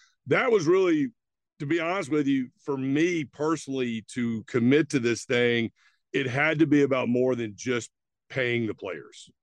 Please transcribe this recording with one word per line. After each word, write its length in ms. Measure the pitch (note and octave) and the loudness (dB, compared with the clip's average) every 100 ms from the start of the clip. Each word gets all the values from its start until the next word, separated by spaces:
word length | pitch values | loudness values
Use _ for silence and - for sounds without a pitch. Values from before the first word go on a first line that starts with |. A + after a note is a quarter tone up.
| _ _ - | _ _ -2
that 240 | E3 B3 | 0 2
was 160 | A3 D#3 | 2 4
really, 400 | F#3 F#3 D#3 C3+ - _ _ _ _ | 4 4 2 0 -6 _ _ _ _
to 60 | C#3+ | -4
be 140 | E3+ | -2
honest 320 | E3 F#3+ D3+ | -2 -4 -2
with 160 | D3+ C#3 | 0 2
you, 220 | C3+ B2+ _ | 0 -2 _
for 140 | - C#3 | -6 -4
me 460 | C3+ C#3+ F3 E3+ | 0 2 2 0
personally 800 | C#3 - D3+ D#3+ - C3+ B2 A2+ - | -4 -4 -2 -2 -4 -4 -4 -4 -8
to 340 | - A#2+ A2+ | -4 -4 -4
commit 460 | - C3 A#2 C#3+ D#3+ | -4 0 4 4 2
to 100 | C#3+ | 0
this 260 | A#2 A2+ - | 0 -2 -2
thing, 460 | B2 A#2+ A#2+ A2+ - _ _ _ | 0 2 0 -2 -6 _ _ _
it 140 | - B2+ | -4 -2
had 320 | B2+ D3+ D#3 | 0 0 2
to 80 | D#3 | 4
be 160 | D3 | 4
about 240 | C#3 C3 A#2 | 4 2 0
more 260 | B2 B2+ | 2 2
than 200 | A#2+ A2+ G2 | 0 -4 -8
just 340 | - B2 - _ _ _ _ | -4 -4 -6 _ _ _ _
paying 380 | - B2 A#2+ A2+ | -4 -2 -2 -2
the 80 | - | -6
players. 560 | G2 D#2+ B1 - - _ | -10 -10 -14 -20 -20 _